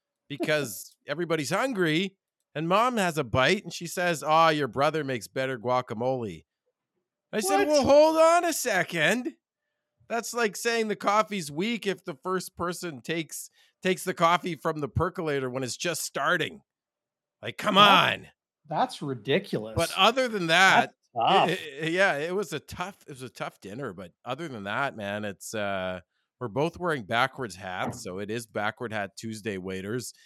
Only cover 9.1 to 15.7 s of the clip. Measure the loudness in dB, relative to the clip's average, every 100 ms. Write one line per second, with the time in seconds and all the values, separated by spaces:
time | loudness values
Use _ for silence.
9.1 | 2 -2 -12 _ _ _ _ _ _ -6
10.1 | -6 -4 -2 -2 0 -2 0 0 -2 2
11.1 | 2 2 -2 -6 -4 -2 -2 -4 -6 -8
12.1 | -10 -4 -4 -6 -6 -6 -6 -8 -10 -6
13.1 | -6 -6 -10 -14 _ _ _ -2 -2 -2
14.1 | 2 4 4 0 -4 -4 -4 -4 -2 -2
15.1 | -2 -2 -2 -2 -4 -6